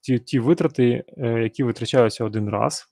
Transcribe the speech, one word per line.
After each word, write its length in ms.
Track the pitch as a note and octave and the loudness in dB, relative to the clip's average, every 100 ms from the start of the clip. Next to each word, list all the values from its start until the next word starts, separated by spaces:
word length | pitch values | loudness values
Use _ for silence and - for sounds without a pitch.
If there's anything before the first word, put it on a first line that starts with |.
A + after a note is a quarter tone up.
ті, 180 | - B2 | -2 -2
ті 200 | - B2+ | 0 -2
витрати, 640 | A#2 E3+ - - B2 B2 - - | 2 2 0 2 2 2 -4 -6
е, 260 | A#2+ A#2 | -2 -2
які 200 | A2+ - | -2 -2
витрачаються 600 | B2+ A2+ A2+ C3+ A2+ - A2 | -4 -2 0 2 2 2 -6
один 240 | G#2+ G#2 | -4 -4
раз 380 | G#2 C3 - - | 0 -2 -4 -14